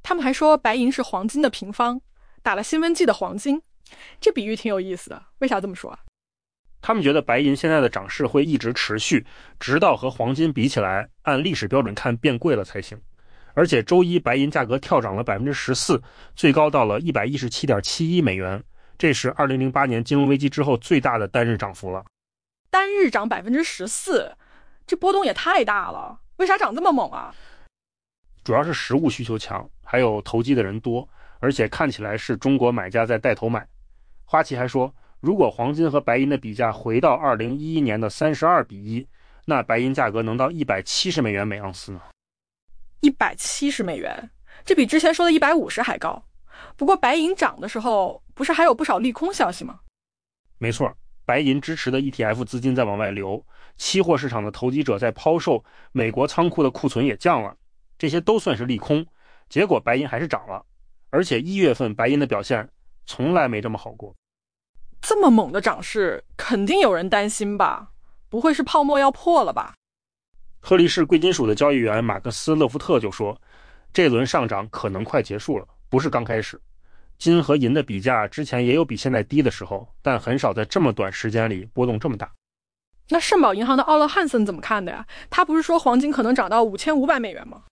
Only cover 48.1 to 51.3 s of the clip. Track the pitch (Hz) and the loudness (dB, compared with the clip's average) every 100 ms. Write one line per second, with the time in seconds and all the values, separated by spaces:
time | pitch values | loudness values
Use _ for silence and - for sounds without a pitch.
48.1 | - - - 294 320 330 233 311 196 247 | -4 -20 -6 -2 4 4 4 0 0 0
49.1 | 226 339 403 208 175 165 - - _ _ | -2 -6 0 -2 -2 -14 -16 -20 _ _
50.1 | _ _ _ _ - 113 120 131 - - | _ _ _ _ -6 -6 -2 -4 -4 -20
51.1 | - - | -10 -2